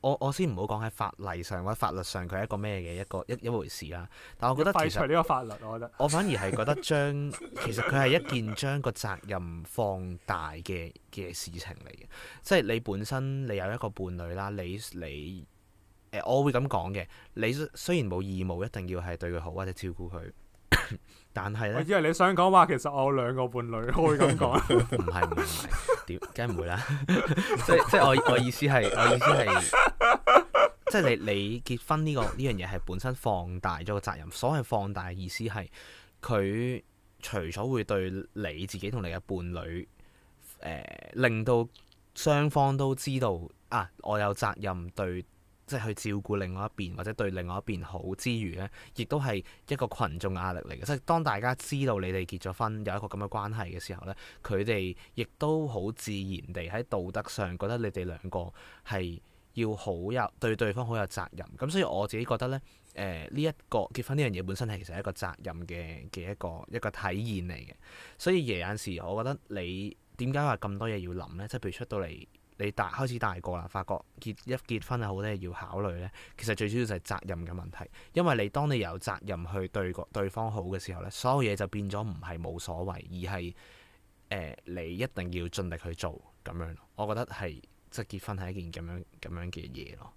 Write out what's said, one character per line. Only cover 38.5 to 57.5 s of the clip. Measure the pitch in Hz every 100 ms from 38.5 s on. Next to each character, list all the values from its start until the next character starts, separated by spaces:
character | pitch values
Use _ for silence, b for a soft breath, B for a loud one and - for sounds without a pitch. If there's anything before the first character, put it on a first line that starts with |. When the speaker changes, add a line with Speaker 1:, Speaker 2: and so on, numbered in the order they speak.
| 76 95
Speaker 1:
自 | 95
己 | 98
同 | 120
你 | 90
嘅 | 87
伴 | - 92 87
侶， | 87 82 85 - _ b b b b b -
誒， | - 78 - 50 50
令 | 67 123 110
到 | 110 120 117 - - _ _ -
雙 | - 147 151
方 | 147 139 135
都 | 135 135
知 | - 131
道， | 123 90 85 - _
啊， | 117 92 -
我 | - 104
有 | 104
責 | 101 107 -
任 | 101 90 87
對， | - 95 90 - _ _ _ -
即 | 135
係 | 110
去 | 104 107
照 | 101
顧 | 98 101
另 | 95
外 | 95 104
一 | -
邊， | 92 92
或 |
者 | 95
對 | 110 104
另 | 92 87
外 | 92
一 | -
邊 | 95
好 | 90 92 90 95
之 | 127
餘 | 120 101 85
呢， | 98 B B -
亦 |
都 | 113 147
係 | 135 104 b b -
一 | 143
個 | 120
群 | - 113 82
眾 | 98
壓 | 92 92
力 | 90
嚟 | - -
嘅。 | 110
即 |
係 | 143
當 | - 165
大 | 151 101
家 | 120 127
知 | - 143 135
道 | 104
你 | 92
哋 | 95 90
結 | 92
咗 | 95
婚， | 92 113 110 104
有 | 101
一 |
個 | 104
咁 | 98
嘅 | 101
關 | 110 101
係 | 110 95 87
嘅 |
時 | -
候 | 87 -
呢， | 98 B B
佢 | - 101
哋 | 104 107 92 87 b -
亦 | 113 _
都 | 151 156 151
好 | 110 98
自 | 113 -
然 | 101 95 92 -
地 | 90 85
喺 | 104
道 | 127 104 90
德 | 101 -
上 | - 95